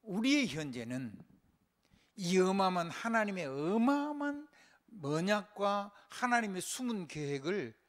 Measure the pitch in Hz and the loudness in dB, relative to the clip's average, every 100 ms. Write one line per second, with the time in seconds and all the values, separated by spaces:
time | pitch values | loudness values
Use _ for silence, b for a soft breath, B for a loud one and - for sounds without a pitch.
0 | 226 190 240 294 240 143 151 123 117 127 | -2 0 4 4 4 -2 -4 -6 -4 -4
1 | 123 98 - - _ _ _ _ b b | -6 -10 -18 -20 _ _ _ _ b b
2 | b - 175 185 185 196 190 180 170 - | b -6 2 4 6 4 4 2 -2 -4
3 | 233 226 208 190 151 135 156 214 240 285 | 0 2 2 -2 -4 -2 0 4 4 4
4 | 294 294 285 285 302 b b b _ 220 | 0 -4 -4 -6 -10 b b b _ -8
5 | 139 151 185 208 196 - 202 202 202 B | -2 0 2 0 -2 -2 0 0 -4 B
6 | B - 247 240 214 185 - - 254 220 | B -4 2 2 0 -4 -6 -4 -4 -4
7 | 165 156 143 139 143 202 123 110 | -4 -6 -4 -2 -2 -2 -4 -10